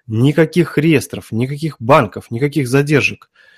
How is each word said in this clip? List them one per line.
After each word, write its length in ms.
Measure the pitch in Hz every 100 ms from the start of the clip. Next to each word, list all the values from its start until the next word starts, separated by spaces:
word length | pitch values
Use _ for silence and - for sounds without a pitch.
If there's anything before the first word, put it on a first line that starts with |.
| -
никаких 720 | 107 135 151 160 175 156 -
реестров, 540 | 160 139 - 87 -
никаких 440 | 110 131 143 160 -
банков, 500 | 117 151 104 101 -
никаких 380 | 113 147 151 123
задержек. 640 | 139 147 143 98 101 _ _ _